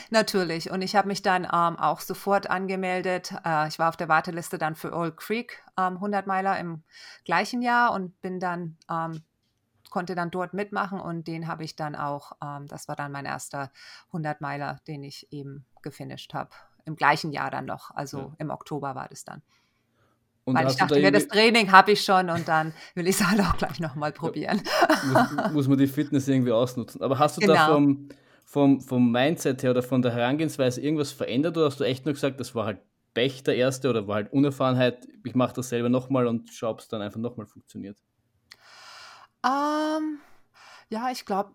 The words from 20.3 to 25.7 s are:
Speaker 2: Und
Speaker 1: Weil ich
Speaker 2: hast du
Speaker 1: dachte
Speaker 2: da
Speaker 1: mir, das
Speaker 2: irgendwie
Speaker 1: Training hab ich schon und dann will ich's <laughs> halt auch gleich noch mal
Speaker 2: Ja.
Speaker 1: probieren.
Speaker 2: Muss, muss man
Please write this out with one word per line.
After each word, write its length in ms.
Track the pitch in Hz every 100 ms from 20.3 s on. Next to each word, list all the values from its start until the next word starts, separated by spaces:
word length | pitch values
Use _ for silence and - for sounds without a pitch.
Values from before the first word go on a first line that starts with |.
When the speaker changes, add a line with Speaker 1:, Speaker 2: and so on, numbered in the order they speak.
| _
Speaker 2:
Und 120 | - 131
Speaker 1:
Weil 60 |
ich 40 | -
Speaker 2:
hast 120 | -
du 60 | 180
Speaker 1:
dachte 80 |
Speaker 2:
da 60 | 143
Speaker 1:
mir, 120 | 190
das 120 | 196
Speaker 2:
irgendwie 120 | - 208
Speaker 1:
Training 360 | 226 226 196
hab 160 | 190 202
ich 140 | 202
schon 280 | - 185 180
und 180 | 170 165
dann 240 | 160 160 - -
will 120 | 180 175
ich's 160 | 190
<laughs> 40 | 180
halt 140 | 208
auch 160 | 175 -
gleich 220 | - 151
noch 140 | 165
mal 180 | 151 151
Speaker 2:
Ja. 0 |
Speaker 1:
probieren. 500 | - 160 151 - 208 - - 349 302
Speaker 2:
Muss, 160 | 285 262 247 - 208
muss 180 | 151
man 80 | 131